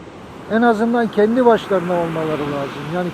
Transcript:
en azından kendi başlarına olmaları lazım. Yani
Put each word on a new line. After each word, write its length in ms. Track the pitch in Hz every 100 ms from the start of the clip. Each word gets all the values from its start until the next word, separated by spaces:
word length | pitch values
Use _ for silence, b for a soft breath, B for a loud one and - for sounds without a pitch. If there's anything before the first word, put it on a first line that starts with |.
| - - - - -
en 100 | 220
azından 460 | 240 214 233 240 226
kendi 380 | 208 214 240 240
başlarına 480 | 220 - 190 175
olmaları 480 | 175 165 160 156 151
lazım. 420 | 147 143 139 135 147 175
Yani 140 | 180